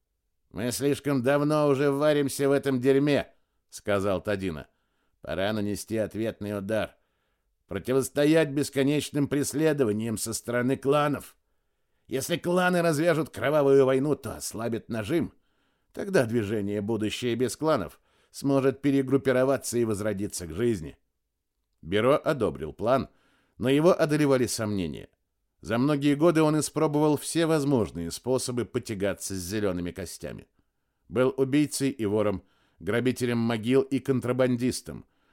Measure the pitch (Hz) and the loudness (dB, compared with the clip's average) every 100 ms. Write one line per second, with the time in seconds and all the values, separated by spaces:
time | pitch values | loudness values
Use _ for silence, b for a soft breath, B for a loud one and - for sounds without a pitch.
0 | _ _ _ _ _ 78 120 - 143 135 | _ _ _ _ _ -8 -6 -2 -2 -2
1 | 147 139 120 143 143 151 147 131 143 139 | -2 0 2 2 2 2 2 2 2 2
2 | 151 147 139 - 139 139 139 131 131 135 | 2 2 0 0 2 2 0 0 4 4
3 | 147 135 - _ _ _ _ - - 101 | 4 2 -2 _ _ _ _ -10 -2 0
4 | 101 90 104 101 95 76 - _ _ _ | 0 0 -2 -4 -4 -6 -12 _ _ _
5 | _ _ - 82 98 110 104 101 - 110 | _ _ -8 -4 -2 -2 -4 -6 -6 -4
6 | 101 101 110 - 104 104 98 110 98 - | -4 -4 -6 -6 -8 -6 -4 -4 -4 -10
7 | _ _ _ _ _ _ _ 95 82 131 | _ _ _ _ _ _ _ -8 -2 0
8 | 127 - 147 160 156 139 139 143 135 147 | 0 0 4 4 2 0 -2 0 0 0
9 | - 147 139 143 131 143 156 147 117 104 | -2 -2 -2 -2 -2 0 0 2 2 0
10 | 113 110 113 110 - 120 123 135 135 147 | -2 -4 -6 -8 -4 -2 0 0 2 2
11 | 147 123 - - _ _ _ _ _ _ | 2 -2 -8 -20 _ _ _ _ _ _
12 | _ 131 131 170 175 180 180 175 170 147 | _ -6 -4 -4 0 2 2 2 2 2
13 | 170 156 135 - 120 151 139 139 131 135 | 2 2 -2 -4 0 2 6 6 6 4
14 | 147 139 110 76 - 101 117 113 - 113 | 0 -2 -4 -10 -10 -8 -6 -6 -6 -6
15 | 104 165 110 - _ _ _ _ _ - | -2 -2 -2 -6 _ _ _ _ _ -10
16 | 202 190 117 117 101 107 101 104 101 113 | -2 0 0 0 -2 -2 -4 -4 -4 -2
17 | 104 - 123 117 123 - 156 143 82 - | -4 -4 -4 -2 -4 -2 -2 -2 -2 -12
18 | _ _ _ - 135 139 135 110 143 139 | _ _ _ -6 0 2 2 0 2 2
19 | 131 135 135 127 131 131 - 120 113 98 | 2 0 2 2 2 0 -2 -2 0 0
20 | 107 101 101 - 85 80 120 104 76 - | -4 -4 -6 -6 -8 -2 -2 -2 -6 -14
21 | _ _ _ _ _ _ _ _ - 101 | _ _ _ _ _ _ _ _ -4 0
22 | 120 147 - 151 101 69 78 - 104 131 | 2 2 0 -2 -2 -2 -8 -4 0 0
23 | - _ _ _ _ - 117 139 165 - | 0 _ _ _ _ -6 0 4 4 4
24 | 156 147 147 131 117 - 107 101 82 58 | 2 2 4 4 2 -2 -2 -2 -4 -6
25 | - _ _ _ _ _ - 117 139 147 | -14 _ _ _ _ _ -4 0 2 2
26 | 143 143 170 160 156 156 135 - 156 147 | 2 4 4 4 4 2 -2 0 0 2
27 | 151 143 - 160 160 160 143 131 98 85 | 2 2 -2 -2 2 2 2 2 0 -4
28 | 85 - 120 131 127 123 107 123 - 104 | -8 -8 -2 -2 -2 -4 -4 -6 -6 -4
29 | 98 92 - 95 87 107 101 90 87 85 | -4 -4 -6 -8 -6 -2 -2 -2 -6 -8
30 | 87 - 71 53 - _ _ _ _ _ | -12 -12 -12 -14 -18 _ _ _ _ _
31 | _ 101 127 131 131 143 143 - 139 - | _ 0 2 2 2 2 0 0 -2 -2
32 | 104 107 104 92 - _ _ _ 85 117 | 0 0 0 -2 -8 _ _ _ -2 0
33 | 123 123 123 120 117 117 110 135 131 135 | 0 0 -2 0 0 -2 2 2 2 -2
34 | - 127 117 123 127 120 123 - - 62 | 0 -2 0 0 0 0 -2 -4 -8 -16
35 | - _ _ | -18 _ _